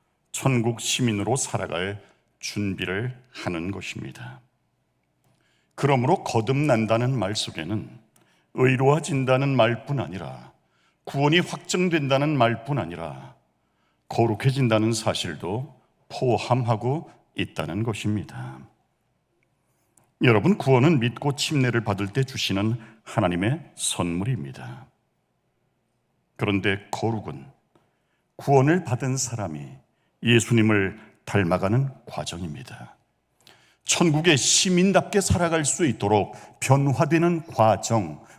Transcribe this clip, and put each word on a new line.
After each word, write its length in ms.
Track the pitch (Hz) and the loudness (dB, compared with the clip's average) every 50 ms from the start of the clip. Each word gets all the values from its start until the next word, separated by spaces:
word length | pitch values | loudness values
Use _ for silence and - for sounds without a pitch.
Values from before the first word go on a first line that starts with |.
| _ _ _ _ _ _ | _ _ _ _ _ _
천국 480 | - - - 135 131 117 110 120 117 113 | -8 -2 0 0 2 2 0 0 -2 -4
시민으로 560 | - - - - 131 117 107 101 98 101 127 | -4 -4 -2 0 0 0 0 0 -2 -2 -2
살아갈 680 | 143 - - - 104 95 82 80 85 90 98 101 101 - _ _ _ _ _ _ _ | -2 -4 -4 -6 -6 -6 -4 -4 -4 -4 -6 -6 -10 -14 _ _ _ _ _ _ _
준비를 800 | - - - 104 104 98 92 78 92 85 92 101 120 127 123 - _ _ | -14 -10 -6 -4 -4 -4 -4 -4 -4 -4 -4 -4 -4 -6 -10 -12 _ _
하는 400 | - - - 98 87 82 82 95 | -14 -10 -8 -6 -6 -6 -6 -6
것입니다. 680 | 98 92 - - - - - - - - 120 64 64 127 _ _ _ _ _ _ _ _ _ _ _ _ _ _ _ _ _ _ _ _ _ _ _ _ _ _ - | -8 -8 -10 -12 -12 -12 -12 -12 -14 -14 -16 -16 -16 -18 _ _ _ _ _ _ _ _ _ _ _ _ _ _ _ _ _ _ _ _ _ _ _ _ _ _ -8
그러므로 500 | - - 139 143 123 120 131 185 - - | 0 2 2 4 4 4 2 2 0 0
거듭난다는 920 | - - 117 107 117 135 139 151 147 123 110 110 101 113 113 123 127 135 | 0 -2 0 0 0 0 2 2 2 2 2 2 2 2 0 0 0 -2
말 180 | 120 95 95 107 | -2 -2 -4 -4
속에는 540 | - - - 98 - 78 85 110 104 - - - - _ _ _ _ _ _ _ _ _ _ - | -6 -6 -8 -8 -8 -6 -6 -6 -6 -6 -8 -16 -20 _ _ _ _ _ _ _ _ _ _ -2
의로워진다는 1000 | 113 127 131 131 123 135 135 147 165 156 - 147 135 131 123 131 131 139 139 135 | 2 2 4 4 4 4 4 4 2 0 -2 -2 0 2 2 2 4 2 2 4
말뿐 440 | 123 110 113 117 117 - - 143 127 | 4 4 4 2 0 -4 -4 -4 -4
아니라, 520 | 90 73 87 92 80 65 65 64 - - _ _ _ _ _ _ _ _ _ _ - | -4 -6 -8 -10 -10 -12 -14 -16 -18 -20 _ _ _ _ _ _ _ _ _ _ -14
구원이 360 | - - 139 143 147 165 180 | -6 -2 2 2 4 4 4
확정된다는 1000 | 175 - - 156 - - - 185 180 185 165 160 143 131 135 135 147 156 151 | 2 0 -6 -12 -8 -4 -2 0 0 2 2 0 2 2 2 2 2 2 2
말뿐 400 | 135 120 117 110 107 - 139 147 | 2 2 2 2 -2 -4 -4 -4
아니라, 560 | 120 85 85 85 80 82 78 67 67 67 65 - _ _ _ _ _ _ _ _ _ _ _ _ _ _ | -4 -4 -6 -6 -8 -8 -10 -10 -12 -16 -20 -20 _ _ _ _ _ _ _ _ _ _ _ _ _ _
거룩해진다는 840 | - - - 117 113 107 104 - 135 127 139 131 113 110 107 110 113 117 | -6 0 2 2 2 2 0 0 0 0 2 2 2 4 4 2 2 0
사실도 880 | 110 - 107 82 - - 90 78 71 85 85 101 123 139 151 - _ _ _ _ _ _ - | 0 -2 -2 -2 -2 -4 -6 -8 -8 -6 -6 -6 -6 -6 -10 -14 _ _ _ _ _ _ -14
포함하고 1000 | - - 139 127 113 - - - 127 127 123 117 117 107 117 123 139 170 175 - - _ _ _ - | -8 -2 0 0 0 0 2 0 0 2 2 0 -2 0 0 -2 -4 -4 -6 -12 -20 _ _ _ -6
있다는 460 | - - - - - 78 78 82 101 | -6 -6 -6 -4 -6 -6 -4 -4 -4
것입니다. 800 | 113 120 101 - - 104 107 101 78 - - - - - - - - - _ _ _ _ _ _ _ _ _ _ _ _ _ _ _ _ _ _ _ _ _ _ _ _ _ _ _ _ _ - | -4 -4 -4 -4 -4 -4 -4 -4 -6 -8 -12 -14 -14 -14 -14 -18 -20 -20 _ _ _ _ _ _ _ _ _ _ _ _ _ _ _ _ _ _ _ _ _ _ _ _ _ _ _ _ _ 2
여러분, 380 | - 117 113 101 98 175 208 - | 4 4 6 6 4 4 2 2
구원은 400 | - 135 131 120 127 170 170 120 | 2 4 4 6 6 6 4 4
믿고 360 | 117 123 120 - - 147 143 | 2 -2 -2 -2 -4 -4 -4
침례를 480 | - - - 160 139 131 123 113 120 107 | -4 -4 -2 0 0 2 2 0 0 -2
받을 300 | 110 98 92 101 98 - | -2 -2 -2 -4 -4 -2
때 100 | 135 135 | -2 -2
주시는 560 | - - - - - 98 95 104 110 120 123 - - - _ _ | -2 -4 -6 -4 -2 -2 0 0 0 -2 -4 -6 -12 -20 _ _
하나님의 680 | - - 117 95 90 87 87 95 113 143 165 - - - | -8 -2 0 0 0 0 0 0 -2 -2 -4 -6 -12 -12
선물입니다. 1120 | - - - - - 90 87 85 87 98 135 131 - 71 67 65 - 64 62 62 - - _ _ _ _ _ _ _ _ _ _ _ _ _ _ _ _ _ _ _ _ _ _ _ _ _ _ _ _ _ _ | -8 -6 -6 -4 -4 -4 -2 -2 -4 -4 -4 -4 -6 -6 -10 -12 -14 -14 -16 -16 -16 -18 _ _ _ _ _ _ _ _ _ _ _ _ _ _ _ _ _ _ _ _ _ _ _ _ _ _ _ _ _ _
그런데 520 | - 110 104 101 101 92 104 98 98 - - | -4 -2 0 0 0 0 0 -2 -2 -4 -10
거룩은 560 | - - - 113 113 107 87 85 69 69 67 - - _ _ _ _ _ _ _ _ _ _ _ _ _ _ _ _ | -8 -6 -4 -4 -4 -4 -8 -10 -12 -14 -16 -20 -20 _ _ _ _ _ _ _ _ _ _ _ _ _ _ _ _
구원을 480 | - - 139 139 135 131 147 170 185 180 | -8 0 2 4 4 6 4 4 2 0
받은 340 | - 123 117 143 127 131 | -2 -4 -4 -2 -2 -2
사람이 500 | 135 - - 120 113 101 82 78 73 71 65 - - _ _ _ _ _ _ _ - | -4 -4 -6 -6 -6 -6 -6 -8 -10 -12 -14 -18 -20 _ _ _ _ _ _ _ -4
예수님을 800 | - 117 120 117 - - 120 113 107 110 107 101 98 92 - - - - _ _ - | 0 4 4 4 4 4 4 4 4 4 4 2 2 0 -4 -8 -18 -20 _ _ -8
닮아가는 640 | - - 101 95 85 92 90 92 95 113 127 139 135 - - - | -2 0 2 2 2 2 0 2 2 2 2 0 0 -4 -12 -18
과정입니다. 920 | - - - 76 - 85 87 92 80 73 65 65 - - - 60 - - _ _ _ _ _ _ _ _ _ _ - - _ _ _ _ _ - | -14 -10 -10 -8 -8 -8 -8 -8 -10 -10 -12 -14 -16 -18 -18 -20 -20 -20 _ _ _ _ _ _ _ _ _ _ -20 -20 _ _ _ _ _ -4
천국의 520 | - - - 165 170 147 151 160 180 156 | -2 0 2 4 4 4 4 4 4 4
시민답게 800 | 131 - - - - - 190 180 175 180 202 185 180 - - - 202 | 4 4 2 2 2 2 2 4 4 4 4 4 2 2 2 0 0
살아갈 460 | 185 - - 180 175 165 165 160 151 | 2 2 2 2 2 2 0 0 0
수 220 | 139 - - 180 | 0 0 0 0
있도록 480 | 139 - - 101 101 107 104 90 - - - - - - - | 0 0 0 0 2 2 2 2 0 -6 -16 -20 -20 -14 -4
변화되는 880 | - - 139 139 139 143 127 - 165 147 165 165 170 175 175 165 156 | 0 2 4 4 4 2 2 0 2 2 2 2 2 2 0 0 -4
과정, 760 | - - - 110 113 101 92 - - 117 113 95 78 73 - - - - | -4 0 2 4 4 4 2 0 -2 -2 -2 -2 -4 -8 -12 -16 -20 -20